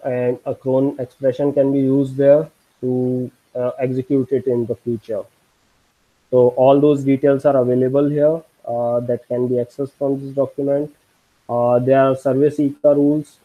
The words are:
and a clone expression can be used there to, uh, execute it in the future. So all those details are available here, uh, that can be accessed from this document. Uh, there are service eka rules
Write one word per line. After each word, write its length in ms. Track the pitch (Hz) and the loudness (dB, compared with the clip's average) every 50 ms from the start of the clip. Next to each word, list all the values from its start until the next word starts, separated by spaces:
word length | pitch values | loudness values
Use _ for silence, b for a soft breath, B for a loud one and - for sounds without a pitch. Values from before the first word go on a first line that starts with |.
| - | -8
and 340 | 135 127 123 123 123 123 123 - | -6 -4 -2 -2 -2 -4 -4 -6
a 80 | 143 123 | -10 -10
clone 420 | - - 131 131 135 135 139 143 135 | -6 -4 -2 0 0 0 -2 -4 -6
expression 540 | 127 - _ _ 139 131 123 - 143 143 | -10 -12 _ _ -2 -2 -2 0 -2 -2
can 200 | 139 147 135 139 | 0 0 0 0
be 60 | 139 139 | 0 0
used 380 | 135 131 135 139 139 131 131 | 0 2 0 0 0 -2 -2
there 320 | 135 139 139 143 151 160 - - _ _ _ _ _ | 2 4 4 4 4 2 -2 -10 _ _ _ _ _
to, 500 | - 127 127 127 127 127 127 127 123 120 - _ _ _ - | -6 -4 -2 -2 -2 -2 -2 -4 -6 -8 -12 _ _ _ -8
uh, 160 | 127 123 123 - 139 | -6 -6 -6 -4 -4
execute 540 | 131 131 127 131 127 - 143 135 127 - | -4 -4 -4 -6 -4 -2 -2 -2 0 -2
it 140 | 139 127 131 | -2 -2 -2
in 200 | 135 120 120 117 | -2 -2 -2 -2
the 80 | - 113 | -4 -6
future. 480 | - _ 120 117 110 - - 110 98 - - _ _ _ _ _ _ _ _ _ _ _ _ _ _ _ _ _ _ _ _ | -8 _ -6 -8 -6 -8 -8 -8 -8 -10 -12 _ _ _ _ _ _ _ _ _ _ _ _ _ _ _ _ _ _ _ _
So 180 | 127 127 123 123 | 2 4 4 4
all 320 | - - 127 131 139 143 | 4 4 4 6 6 6
those 240 | 143 151 147 139 135 | 4 4 2 2 0
details 400 | 139 135 131 - 143 139 135 - | 0 0 2 2 2 2 2 2
are 120 | 147 139 | 2 2
available 520 | 131 123 123 123 127 131 127 131 143 147 143 | 2 2 2 0 0 0 0 0 0 0 0
here, 340 | 147 147 147 151 160 165 - _ _ _ - | 0 0 0 0 0 -2 -6 _ _ _ -10
uh, 320 | - 120 120 120 120 120 120 | -8 -6 -4 -2 -2 -2 -2
that 280 | 123 123 120 117 - - | -2 -4 -4 -6 -6 -6
can 180 | 131 120 123 | -4 -4 -2
be 80 | 123 127 | -2 -2
accessed 380 | 123 120 120 - - 139 131 | -2 -4 -4 -6 -8 -8 -8
from 280 | - _ 143 139 139 139 | -6 _ -4 -4 -4 -4
this 140 | 139 135 135 | -6 -6 -4
document. 580 | 139 135 131 - - 139 139 139 143 151 147 - _ _ _ _ _ _ _ _ _ _ - | -2 -4 -2 -4 -4 -2 -2 -2 -2 -4 -6 -10 _ _ _ _ _ _ _ _ _ _ -6
Uh, 300 | 120 120 120 120 123 123 | -2 0 2 2 2 2
there 260 | 127 131 135 135 135 | 2 2 2 4 4
are 120 | 135 131 | 2 0
service 400 | 131 - 143 127 135 143 147 147 151 | 0 -2 -2 0 2 2 0 0 0
eka 380 | 147 139 143 - - 147 143 | -2 -4 -2 0 2 2 4
rules 400 | 143 143 147 151 151 147 - _ _ | 4 2 2 0 -2 -4 -8 _ _